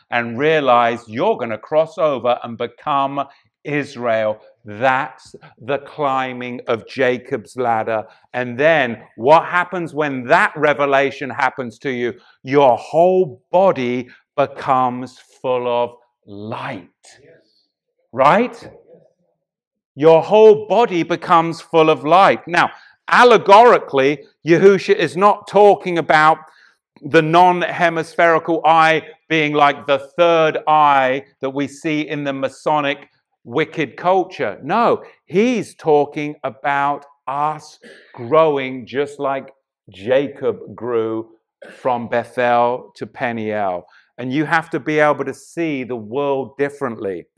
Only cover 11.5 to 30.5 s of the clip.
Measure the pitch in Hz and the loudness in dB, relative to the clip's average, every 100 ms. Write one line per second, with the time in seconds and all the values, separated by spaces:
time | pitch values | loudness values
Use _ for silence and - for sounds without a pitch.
11.5 | - 123 - 143 123 120 - _ _ 135 | -4 -12 -8 -8 -4 -6 -8 _ _ -2
12.5 | 143 139 113 - 156 180 185 170 120 - | 4 4 2 -2 0 2 2 -2 -6 -2
13.5 | 175 190 135 123 123 123 - _ - 135 | 0 2 0 -4 -6 -8 -18 _ -4 -4
14.5 | - - 131 127 123 127 _ _ _ 131 | -4 -2 0 0 -4 -14 _ _ _ -6
15.5 | 123 123 120 120 - _ _ 110 101 107 | -4 -2 -2 -4 -8 _ _ _ -16 -12
16.5 | 123 135 95 87 _ - - _ _ _ | -12 -12 -14 -18 _ -20 -20 _ _ _
17.5 | _ _ _ _ _ _ 113 139 190 247 | _ _ _ _ _ _ 0 2 4 0
18.5 | - - - _ - _ _ _ _ _ | -8 -20 -20 _ -20 _ _ _ _ _
19.5 | _ _ _ _ 135 156 160 151 214 220 | _ _ _ _ 2 4 6 4 6 8
20.5 | 214 214 196 240 175 160 165 - 170 165 | 6 2 0 0 -2 -4 -6 0 0 0
21.5 | 160 - 165 160 143 143 180 185 120 - | -6 -2 2 4 2 2 4 4 2 -2
22.5 | 175 127 - _ _ - 180 247 208 - | -2 -2 -4 _ _ 0 4 6 4 6
23.5 | 208 240 175 - 135 135 147 - _ 147 | 8 8 4 2 0 0 -2 -10 _ 0
24.5 | 165 196 190 - 196 151 151 208 202 - | 6 6 4 0 0 0 2 2 2 0
25.5 | 196 208 196 180 170 156 156 156 160 - | 4 4 4 -2 -4 2 4 4 2 -6
26.5 | _ _ _ _ _ 147 156 156 170 180 | _ _ _ _ _ 0 0 4 4 4
27.5 | 175 175 143 170 165 160 - 170 160 - | 2 -4 -2 -2 -2 -6 2 2 2 0
28.5 | 160 156 165 160 156 - - - 160 147 | -2 2 4 4 2 -4 -20 -4 -2 0
29.5 | 147 143 139 127 139 - - 170 165 156 | 2 2 0 -2 -4 -4 0 2 4 2